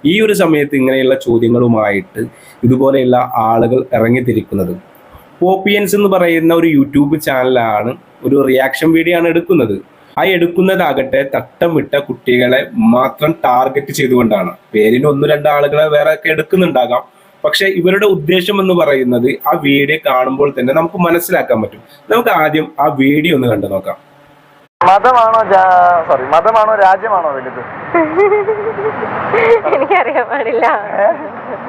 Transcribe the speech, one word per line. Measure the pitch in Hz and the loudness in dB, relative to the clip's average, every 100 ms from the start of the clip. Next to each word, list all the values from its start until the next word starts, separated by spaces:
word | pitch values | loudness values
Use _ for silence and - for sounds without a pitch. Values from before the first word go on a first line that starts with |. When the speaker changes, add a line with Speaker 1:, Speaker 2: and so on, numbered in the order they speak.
Speaker 1:
ഈ | 143 196 | 0 0
ഒരു | 214 | 0
സമയത്ത് | 196 175 151 143 139 | 2 2 2 0 0
ഇങ്ങനെയുള്ള | 131 135 131 | 0 0 0
ചോദ്യങ്ങളുമായിട്ട് | 135 127 117 117 120 123 113 104 101 92 - 120 - - - | 0 0 0 2 2 2 2 0 -2 -6 -10 -10 -12 -20 -4
ഇതുപോലെയുള്ള | 120 127 135 135 127 123 123 | 0 2 2 2 2 0 0
ആളുകൾ | 123 110 113 123 127 127 | -2 0 0 2 0 -2
ഇറങ്ങിത്തിരിക്കുന്നത്. | 120 113 127 123 107 104 101 87 90 - - - - - - | -2 0 0 0 -4 -4 -6 -4 -8 -14 -20 -20 -20 -20 -4
പോപ്പിയൻസ് | 180 190 202 202 202 202 | 0 0 0 0 0 0
എന്ന് | 202 | 2
പറയുന്ന | 190 175 165 160 | 2 2 2 2
ഒരു | 170 170 | 2 2
YouTube | 147 139 143 143 156 | 2 2 0 0 0
ചാനലാണ് | 151 131 127 127 113 107 110 131 - - | -2 -2 0 0 0 -2 -4 -8 -14 -8
ഒരു | 135 139 135 | 0 2 2
റിയാക്ഷൻ | 131 131 - 160 | 2 0 0 0
വീഡിയോ | 160 165 175 | 2 2 0
ആണ് | 170 | 0
എടുക്കുന്നത്. | 165 170 175 113 98 - _ - - | 0 0 0 0 -4 -8 _ -12 -4
ആ | |
എടുക്കുന്നതാകട്ടെ | 175 180 170 175 185 185 160 139 - 135 139 | 0 0 0 0 0 0 0 -2 -2 -2 -2
തട്ടം | 139 123 _ 170 | -6 -8 _ -2
വിട്ട | 156 143 143 | 0 -2 -4
കുട്ടികളെ | - 127 - 123 123 127 143 | -4 -8 -2 0 2 0 -2
മാത്രം | 117 110 123 131 - 151 160 | 0 2 2 0 -2 -4 -2
ടാർഗറ്റ് | 139 127 131 139 135 | 0 0 0 -2 -6
ചെയ്തുകൊണ്ടാണ്. | 147 131 127 117 104 90 - _ | -4 0 2 2 0 -4 -10 _
പേരിന് | 107 107 120 147 | 0 2 2 0
ഒന്ന് | 139 147 | 0 0
രണ്ട് | 147 147 | 0 0
ആളുകളെ | 147 143 151 156 | 0 0 0 0
വേറെ | 151 151 | 2 0
ഒക്കെ | 156 - | -2 -2
എടുക്കുന്നുണ്ടാകാം, | 156 156 185 180 131 120 123 - _ _ _ | -4 -2 0 0 0 0 -2 -6 _ _ _
പക്ഷെ | - - 190 | -4 -2 -2
ഇവരുടെ | 190 170 190 208 | 0 0 2 2
ഉദ്ദേശം | 180 151 185 180 196 | 0 0 -2 0 -2
എന്ന് | 190 | 0
പറയുന്നത് | 175 151 135 123 123 123 - - | 2 2 0 0 0 -2 -2 -4
ആ | 160 | -2
വീഡിയോ | 143 139 143 156 143 | 0 0 0 -2 -2
കാണുമ്പോൾ | 127 127 135 143 | 0 -2 0 -2
തന്നെ | 131 123 | -2 -2
നമുക്ക് | 156 165 - | 0 -2 -2
മനസ്സിലാക്കാൻ | 175 170 170 175 - 113 | 0 0 -2 -4 -2 -2
പറ്റും. | 107 - - - - | -2 -10 -20 -20 -4
നമുക്ക് | 220 233 | -2 0
ആദ്യം | 180 156 156 151 - | 0 0 0 -4 -2
ആ | 147 | -2
വീഡിയോ | 139 135 147 - 143 | 2 0 2 0 0
ഒന്ന് | 123 | 0
കണ്ടു | 107 98 | -2 -4
നോക്കാം. | 98 92 - _ _ - _ _ _ _ _ | -6 -6 -12 _ _ -20 _ _ _ _ _
Speaker 2:
മതമാണോ | 220 196 240 254 226 226 208 | 2 4 4 4 4 2 4
ജാ-, | 190 190 180 180 175 160 | 4 4 4 4 2 0
സോറി, | 139 | -2
മതമാണോ | 131 156 208 226 214 | 2 2 4 2 2
രാജ്യമാണോ | 214 190 190 220 196 160 | 4 4 4 0 -2 -2
വലുത്? | 135 127 123 - - - | -6 -8 -12 -14 -14 -4
Speaker 3:
<laughs> | 339 311 320 415 415 403 427 415 427 427 - - - - 440 453 466 311 | -2 0 2 2 2 0 -4 -4 -4 -6 -6 -8 -8 -4 0 0 0 -2
എനിക്കറിയാൻ | 294 277 381 254 277 | -2 0 0 0 -2
പാടില്ല. | 240 277 226 233 233 269 208 196 | -4 -4 -4 -2 -2 -2 -4 -2
Speaker 2:
ഏ? | 208 - - - - 226 | -2 -2 -8 -14 -12 -12